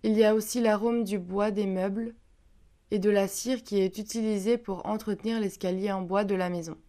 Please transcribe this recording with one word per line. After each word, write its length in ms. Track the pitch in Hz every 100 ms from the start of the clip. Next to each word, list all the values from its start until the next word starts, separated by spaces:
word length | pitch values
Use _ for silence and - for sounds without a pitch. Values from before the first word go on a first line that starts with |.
Il 140 | 220 214
y 80 |
a 100 | 214
aussi 260 | 220 214 247
l'arôme 440 | 226 208 226 233
du 140 | 208 202
bois 320 | 180 196 208
des 160 | 202 196
meubles 480 | 185 190 202 226 226 _ _ _ _ - _ _
et 80 | 208
de 120 | 202
la 160 | 202 196
cire 360 | - 240 254
qui 160 | - 202
est 180 | 190 190
utilisée 580 | 214 233 220 208 190 233
pour 300 | 233 185 -
entretenir 540 | 214 214 196 220 226
l'escalier 520 | 202 - 185 185 202
en 100 | 190
bois 220 | 180 196
de 120 | 202 190
la 120 | 180
maison. 300 | 175 165 156